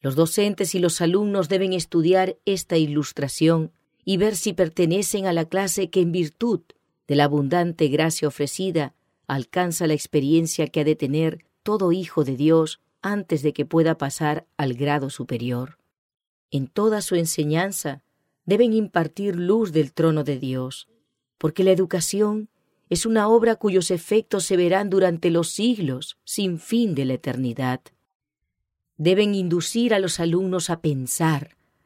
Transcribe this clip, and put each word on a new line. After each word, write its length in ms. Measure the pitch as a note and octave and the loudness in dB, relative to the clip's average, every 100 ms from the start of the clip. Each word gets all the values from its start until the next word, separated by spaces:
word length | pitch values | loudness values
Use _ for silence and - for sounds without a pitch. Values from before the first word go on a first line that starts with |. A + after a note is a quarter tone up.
Los 160 | C#3 C3 | -2 2
docentes 580 | E3 - G#3 G3+ F#3+ | 2 2 -2 0 -4
y 40 | F#3 | 0
los 220 | F3 E3 | 0 0
alumnos 480 | E3 F#3+ G#3 G3 D#3+ | 0 2 0 -2 0
deben 240 | F#3+ F#3+ | 0 0
estudiar 640 | F#3 E3 F3 D#3+ F#3 F#3 - | -4 -2 0 4 4 2 -2
esta 320 | - F#3+ - E3 | -4 -4 0 0
ilustración 960 | D#3 D3 C#3+ - C#3 - D#3+ E3 D#3+ _ _ _ | 2 0 -4 -6 -6 2 2 2 -2 _ _ _
y 120 | - F#3+ | -4 0
ver 180 | G#3 | 0
si 180 | G#3+ A3 | 0 -4
pertenecen 760 | F3+ E3+ E3 F3 F3+ G#3 G#3 F#3+ | 0 -2 2 0 2 -2 -2 -2
a 60 | |
la 120 | E3+ | -2
clase 460 | D#3+ F#3+ G3 - F#3 | -2 -4 -2 -4 -2
que 100 | F#3+ | 0
en 100 | F3 | 0
virtud 500 | F3 D#3+ _ A#3 F#3 _ _ _ _ _ | 0 -2 _ -2 -2 _ _ _ _ _
de 100 | D3 | 2
la 80 | |
abundante 640 | D3 D3 C#3 F3 F3 E3+ D3+ | 4 2 0 0 0 0 0
gracia 380 | D3 D#3+ - D3 | 2 0 0 -4
ofrecida 680 | - C#3+ - F#3+ E3 C#3 _ _ _ - | -2 -6 -4 -4 -2 -4 _ _ _ -6
alcanza 600 | C3+ B2 F3+ F3+ D#3+ E3 | -6 -4 -2 -2 0 0
la 80 | |
experiencia 720 | D3+ - D3+ C#3 E3 E3 - D#3 | 0 0 -2 4 2 2 -2 -2
que 140 | - | 0
ha 40 | |
de 120 | D3 D#3 | 0 0
tener 480 | C#3 D3 D#3+ D#3+ _ _ | 0 0 0 -2 _ _
todo 300 | - G#3 F#3 | -4 0 2
hijo 320 | F3+ E3+ - | 0 0 -2
de 120 | C#3 B2+ | -2 2
Dios 440 | D3+ D#3+ D#3 - _ _ | 4 4 2 -6 _ _
antes 420 | F#3+ G#3 F3+ D#3 | -6 -4 -2 -2
de 100 | D3 | -2
que 120 | C#3+ | -2
pueda 320 | D3 E3 D#3+ D#3 | -2 2 2 0
pasar 480 | C#3 - D3+ D#3 _ - | -4 -2 -2 -2 _ -6
al 180 | C#3 | -4
grado 340 | B2 C#3+ D3 C3+ | -2 -2 -2 -4
superior. 680 | - A#2+ A#2+ A#2+ B2 C3 - _ _ _ _ _ _ _ | -8 -8 -6 -4 -6 -8 -14 _ _ _ _ _ _ _
En 160 | C#3 C3+ | -6 -4
toda 340 | - A3 G#3+ | 0 0 0
su 140 | F#3 | 0
enseñanza 880 | F3+ E3 - D3+ D#3+ F#3+ G3 D#3 C#3 _ _ _ _ | -2 0 -2 0 0 -2 -4 -8 -10 _ _ _ _
deben 280 | - G#3 A#3+ | -2 4 4
impartir 640 | A3 G#3 F3 D#3+ - G3+ F3 | 4 0 -2 -2 -4 -4 -2
luz 360 | F3 A3 G#3+ | 0 2 2
del 200 | D#3 C#3 | 0 0
trono 320 | - D#3+ D#3 | 0 0 2
de 140 | C#3+ C3+ | -2 -4
Dios, 500 | C3 C3 B2+ - - _ _ _ _ _ | -4 -6 -6 -10 -20 _ _ _ _ _
porque 260 | D#3 - | -4 2
la 60 | F#3+ | 4
educación 800 | F#3 F3+ F3+ E3 G3 G#3 G#3+ G#3+ _ _ _ _ | 4 2 -2 -2 0 0 -2 -8 _ _ _ _
es 180 | F3 A3+ | -4 0
una 220 | A3 G#3 | 2 6
obra 280 | A3+ A#3 A3 | 6 6 2
cuyos 340 | G#3 F#3 F3 | 2 2 0
efectos 540 | F3+ - G#3+ A3 G3 | -4 2 0 0 -4
se 120 | E3+ F#3 | 0 2
verán 340 | F3 F#3 G3+ | 4 2 2
durante 400 | F#3+ F#3 E3+ F3 | 2 2 2 0
los 200 | E3+ E3 | 0 0
siglos 680 | - A3 A3 D3+ B2+ - - | 0 0 0 -2 -4 -10 -18
sin 340 | - - F#3+ E3 | -10 -4 -4 -4
fin 360 | - A3+ A3+ | -2 0 0
de 100 | D3 | 0
la 100 | C3 | -2
eternidad. 680 | B2+ - B2 B2+ A2+ C3 B2+ - _ _ _ _ _ _ _ _ _ _ - | -2 -4 -4 -4 -2 -4 -4 -8 _ _ _ _ _ _ _ _ _ _ -4
Deben 360 | D#3 F#3+ G#3 | 2 2 2
inducir 600 | G3+ F3+ E3+ D#3+ A3+ A#3+ | 0 0 -2 -2 0 2
a 40 | G#3 | 2
los 220 | F#3+ - | 0 -2
alumnos 480 | E3+ E3+ F#3+ F3+ E3+ | 0 0 0 -2 -4
a 120 | E3+ | -4
pensar 760 | D#3+ C3+ B2+ - E3 D3 C#3+ _ _ _ | -2 -4 -4 -2 0 0 -4 _ _ _